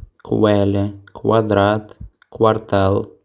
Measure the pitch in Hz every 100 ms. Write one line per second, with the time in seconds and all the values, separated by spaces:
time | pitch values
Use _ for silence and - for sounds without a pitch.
0 | - _ - 110 107 101 101 101 101 101
1 | - - 113 113 107 101 101 107 107 -
2 | - _ _ - 110 107 - 98 95 104
3 | 110 -